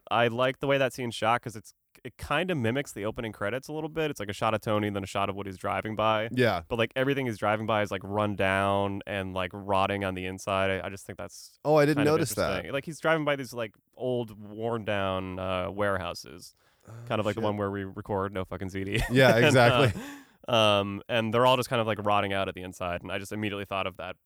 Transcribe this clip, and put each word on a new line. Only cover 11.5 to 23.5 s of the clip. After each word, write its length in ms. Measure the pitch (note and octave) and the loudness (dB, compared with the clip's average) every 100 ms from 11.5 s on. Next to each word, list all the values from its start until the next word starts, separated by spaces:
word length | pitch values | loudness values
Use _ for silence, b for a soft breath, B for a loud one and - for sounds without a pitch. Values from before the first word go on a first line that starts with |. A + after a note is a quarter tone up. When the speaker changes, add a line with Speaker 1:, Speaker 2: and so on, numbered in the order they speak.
| _ | _
Speaker 2:
Oh, 120 | - D#3 | 2 4
I 100 | D3 | 6
didn't 120 | D3 | 4
Speaker 1:
kind 80 | D3 | 4
of 40 | |
Speaker 2:
notice 200 | D#3+ C#3+ | 2 0
that. 140 | - E2+ | 0 0
Speaker 1:
interesting. 220 | F#2 F2 | -2 -4
Like, 120 | C#3 | -8
he's 160 | F3 D3 | -8 -4
driving 240 | D#3+ D#3+ | 0 2
by 120 | D3 C#3 | 0 -2
these, 180 | B2+ | -4
like, 180 | A#2+ A2 - _ - | -8 -10 -10 _ -8
old, 420 | B2+ B2 A2+ G#2 | -2 -2 -4 -10
worn 460 | G#2 G#2 A#2 A#2 | -14 -6 -2 -2
down, 540 | G#2 G2+ G2 F#2 F#2 F2+ | 0 0 0 0 -2 -4
uh, 320 | F#2 F#2 F#2 | -2 -2 -2
warehouses. 840 | G2 G2+ F#2+ F2 - A#1+ D#2+ - _ _ _ - | 0 0 0 -4 -8 -12 -16 -18 _ _ _ -20
Speaker 2:
Oh, 60 | A2+ A#2+ | -16 -2
Speaker 1:
Kind 100 | A2 | 0
of 60 | |
like 100 | G#2 G#2 | 0 0
the 40 | |
Speaker 2:
shit. 40 | G#2+ | 0
Speaker 1:
one 100 | G#2 | 0
where 140 | G2+ | -2
we 140 | G2+ | -2
record 500 | F#2+ G2 G#2 G2+ G2 | -6 -8 -4 -2 -2
No 100 | G2+ | -4
Fucking 240 | F2+ F#2 F#2+ | -6 -6 -6
Z 160 | F#2+ | -6
D. 180 | G2 G#2+ - | -2 0 2
<laughs> 40 | |
Speaker 2:
Yeah, 260 | B2 C3 A2+ | 6 8 8
Speaker 1:
And, 80 | |
uh, 20 | D3 | 6
Speaker 2:
exactly. 560 | C3 A#2+ B2 A#2 C3 B3+ B B B - | 8 8 6 4 2 -8 B B B 0
Speaker 1:
um, 540 | A#2+ G#2+ G2+ G2+ G2+ - | 4 6 4 2 -4 -2
and 240 | A#2+ A2+ | 0 2
they're 140 | A#2 B2+ | 4 4
all 100 | B2+ | 4
just 140 | A#2 | 2
kind 100 | B2 | 0
of, 60 | A2 | 0
like, 120 | G#2+ | 0
rotting 280 | G#2 G2+ G2+ | 2 2 2
out 160 | G2 F#2+ | -2 -2
at 60 | |
the 80 | F#2 | -6
inside. 400 | F#2 F#2 F2+ F2 | -10 -8 -6 -4
And 80 | F#2 | -6
I 80 | G2+ | -8
just 140 | G2 | -6
immediately 320 | G#2+ G#2+ | -4 -2